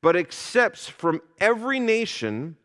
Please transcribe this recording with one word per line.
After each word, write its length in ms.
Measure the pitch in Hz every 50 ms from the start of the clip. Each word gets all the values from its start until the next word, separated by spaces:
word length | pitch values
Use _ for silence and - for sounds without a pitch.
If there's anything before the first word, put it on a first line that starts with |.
but 140 | - 160 165
accepts 720 | 180 170 - - - - - - 247 247 214 - - - -
from 320 | - - - 170 160 160 - _ _ _
every 400 | 190 214 240 226 226 254 269 262
nation 760 | 247 226 220 226 233 - - - 120 110 104 110 135 165 160 _